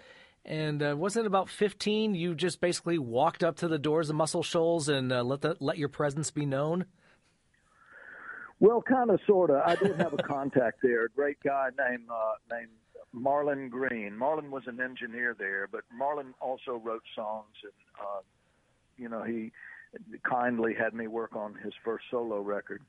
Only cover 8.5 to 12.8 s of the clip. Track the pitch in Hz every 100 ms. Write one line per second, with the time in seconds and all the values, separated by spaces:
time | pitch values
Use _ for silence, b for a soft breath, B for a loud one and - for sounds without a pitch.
8.5 | B 202 233 - 254 233 175 - 190 165
9.5 | 139 170 170 196 160 165 143 - 139 139
10.5 | 135 117 - 127 120 113 - 143 143 139
11.5 | 139 131 131 127 123 117 117 113 107 -
12.5 | 117 113 113